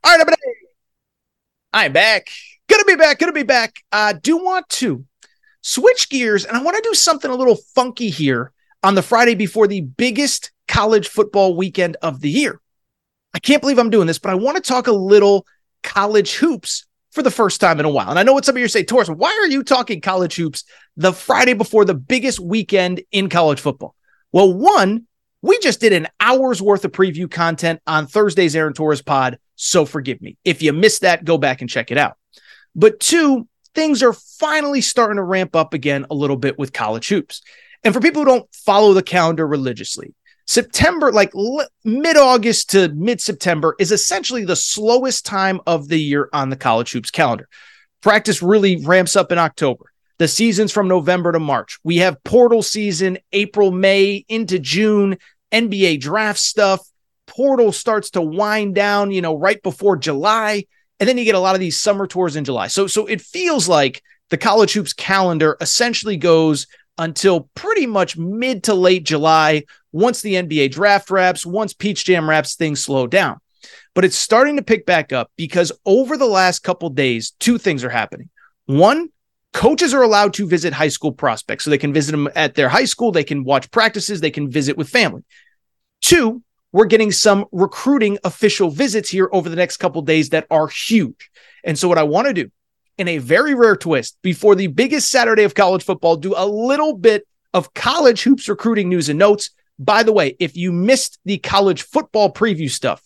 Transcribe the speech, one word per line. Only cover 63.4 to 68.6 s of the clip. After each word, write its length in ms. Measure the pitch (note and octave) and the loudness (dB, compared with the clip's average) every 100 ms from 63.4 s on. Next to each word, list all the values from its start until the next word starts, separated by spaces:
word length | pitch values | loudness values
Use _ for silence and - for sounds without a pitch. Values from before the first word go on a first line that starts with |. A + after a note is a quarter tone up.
| F4+ D4 E3+ | -2 -2 2
like 360 | D#3+ C#3 - _ _ _ | 2 2 -4 _ _ _
the 80 | E3 | -4
college 360 | A3+ G#3+ G#3 | 0 2 2
hoops 200 | G#3+ D#3+ | 0 -6
calendar 640 | - - F#3+ F#3 D#3+ D#3 D3 | -8 -2 0 0 0 0 -2
essentially 580 | D#3+ - A#3+ - G#3+ F#3 | -4 -2 -2 -4 -6 -2
goes 500 | E3+ D#3+ D#3+ C#3+ - _ _ - | 2 2 2 -2 -6 _ _ -8
until 520 | C3 C3 G3 F3 - - | -8 0 2 0 -2 -12
pretty 320 | F#4+ A4 C4 | -4 -2 0
much 280 | G#3 F3+ E3 | -2 -2 -4
mid 500 | E3+ G#3+ B3+ A3 | -8 -4 -4 -4